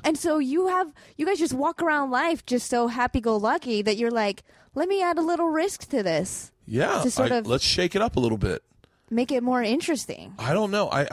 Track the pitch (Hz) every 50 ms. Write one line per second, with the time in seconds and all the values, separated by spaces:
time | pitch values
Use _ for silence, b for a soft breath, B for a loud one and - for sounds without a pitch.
0 | - 294 320 285 - 339 302 311 277 254 277 330 370 370 370 370 370 311 285 B
1 | B B B B 302 349 403 302 320 294 262 254 277 320 339 - 339 330 302 294
2 | 277 269 247 247 302 339 339 - - - 247 240 - - 254 240 240 240 233 262
3 | 247 247 - 269 208 233 220 214 202 220 285 349 - 254 226 208 202 214 208 208
4 | 233 233 240 233 214 202 202 - b b b b b b b 269 330 359 392 392
5 | 370 349 339 320 330 330 349 330 339 330 302 311 330 392 - - - - - 254
6 | 202 180 165 151 180 - - - - - _ _ _ - 107 117 160 233 - -
7 | - 254 - - 131 - 247 240 220 107 120 139 - - - - 180 175 - 196
8 | 214 233 - 131 123 117 110 104 98 98 85 - - _ _ _ - _ _ _
9 | _ _ 226 233 262 - 285 247 240 254 254 247 233 202 233 320 349 - 320 233
10 | - - - - 82 98 190 - 113 123 151 202 220 202 196 214 196 - - 135
11 | 143 -